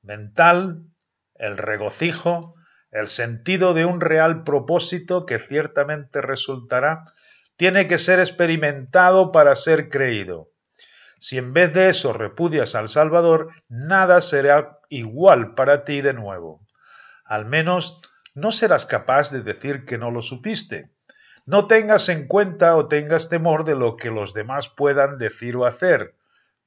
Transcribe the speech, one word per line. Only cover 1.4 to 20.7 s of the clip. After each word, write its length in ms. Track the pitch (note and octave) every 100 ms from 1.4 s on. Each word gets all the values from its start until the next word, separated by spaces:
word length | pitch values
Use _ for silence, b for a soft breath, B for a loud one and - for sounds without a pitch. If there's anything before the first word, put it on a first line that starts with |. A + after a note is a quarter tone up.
| G#2+ G2
regocijo, 960 | G2+ G#2 G#2 - E3 E3 E3+ E3+ E3 b b b b
el 160 | A2 G#2
sentido 640 | - A#2 A#2 - F#3 F#3
de 120 | E3 E3+
un 140 | F3+
real 440 | - D#3+ D#3+ E3
propósito 840 | E3 C#3+ A2+ E3+ - F3+ E3+ F#3 -
que 140 | A#2
ciertamente 840 | - C#3+ D3 - D3 D3+ C3+ C#3+
resultará, 840 | C3+ C3 - C3 A#2 B2+ C#3+ E3 b b b b b _
tiene 320 | F3 F#3+ F#3
que 100 | F3
ser 220 | - F#3
experimentado 1120 | F#3 - E3+ E3 D3+ C#3 C3 F3+ F3+ F#3+ F3+
para 240 | E3 C#3+ C3+
ser 340 | - D#3+ D#3+
creído. 600 | C#3 C3 A2 F2+ E2 D#2 _ _ _ b b b b
Si 180 | - B2+
en 160 | B2
vez 200 | D3 F3
de 160 | F3 F#3
eso 220 | - C3+
repudias 640 | A2 G#2 - E3+ D3+ A2+ A2+
al 120 | A2
Salvador, 640 | D3+ D#3 E3+ E3+ D#3+ D#3+ B _
nada 540 | A#2+ D3+ F#3+ F#3 F3+
será 580 | F3 C#3+ C#3 C#3+ D3+ - _
igual 640 | C#3+ A2 B2 F#3+ C3+ A2 -
para 300 | C3 C#3+ C#3+
ti 160 | C#3+
de 120 | C#3
nuevo. 520 | B2 G2+ F#2 E2 D#2 G#2 B B B B B _
Al 200 | G#2+ G#2+
menos 560 | D3+ D#3+ F3+ D#3 - b b _ C#3
no 160 | D3+
serás 340 | - A3 D3 -
capaz 460 | A2+ - C3+ C#3+
de 100 | C3
decir 440 | G#2 - C#3 C#3 C3+
que 120 | A#2+
no 120 | A#2+
lo 120 | A#2+
supiste. 680 | A#2 B2 G#3 A3+ -